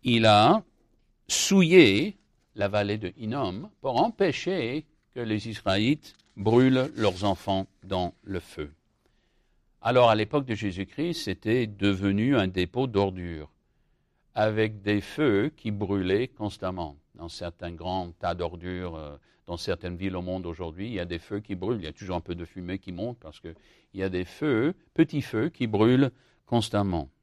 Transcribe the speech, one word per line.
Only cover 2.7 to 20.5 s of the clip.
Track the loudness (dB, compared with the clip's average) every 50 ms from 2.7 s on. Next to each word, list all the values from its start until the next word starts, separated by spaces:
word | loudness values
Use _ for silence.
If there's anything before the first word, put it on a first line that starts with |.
| 0 0 0 0 -2 -4
de | -6 -10 -10
Hinnom | -8 -8 -6 -4 -4 -4 -4 -6 -8 -12 -14 _ _
pour | -8 -2 0 0
empêcher | 0 0 0 0 0 0 0 -2 -4 -4 -4 -4 -4 -4 -6 -6 -8 _ _ _ _ _ _
que | -8
les | -4 -2 -2 -4 -4 -8
Israélites | -12 -6 -2 0 0 2 2 2 0 0 -4 -20 -20 _ _ _ _
brûlent | -2 0 4 6 6 6 6 4 2 0 -2 -2
leurs | 0 0 0 0 2
enfants | 0 0 0 0 -2 -2 -2 -2 -2 _ _ _ -10
dans | -6 -4 -4 -4 -4 -6 _ _
le | -8 -8 -8
feu. | -8 -10 -12 -12 -12 -12 -12 _ _ _ _ _ _ _ _ _ _ _ _ _ _ _ _ _ _ _ _ _
Alors, | -4 2 4 6 6 6
à | 6
l'époque | 4 0 -2 -2 -4 -2
de | -2 -6
Jésus-Christ, | -4 -4 -6 -4 -6 -8 -8 -6 -6 -6 -4 -6
c'était | -6 -6 -8 -8 -6 -2 0 0 0 0
devenu | -4 -4 0 0 0 0 2 0 0 0 2 2 2 2
un | 2 0 0
dépôt | 0 -2 -4 -2 -2 -4 -4
d'ordures, | -2 0 0 0 0 -2 -8 -10 -10 -10 -12 -14 -16 _ _ _ _ _ _ _ _ _ _ _ _ _ _ _ _ _
avec | 0 0 0 2 0 0 -2 -2 -6
des | -2 0 0 0
feux | -2 -4 -4 0 2 2 4 2 2 0 -4
qui | _ -8 -6
brûlaient | -4 -4 -2 -2 -2 -2 0 2 0 0 0 -2
constamment. | _ -8 -8 -8 -8 -6 -8 -8 -6 -6 -8 -10 -12 _ _ _ _
Dans | -16 -16 -16
certains | -12 -10 -12 -12 -10 _ -12 -12
grands | -12 -10 -8 -6 -6 -6 -6 -8
tas | -12 _ -4 -4 -4
d'ordures, | -4 -6 -6 -6 -10 -10 -8 -8 -8 -8 -10 -10
euh, | -12 -14 -14 -16 -18 _ _ _ _ _
dans | -12 -12
certaines | -10 -6 -6 -6 -6 -6 -10 -10
villes | -6 -6 -6 -6
au | -6
monde | -6 -6 -8 -8 -8
aujourd'hui, | -10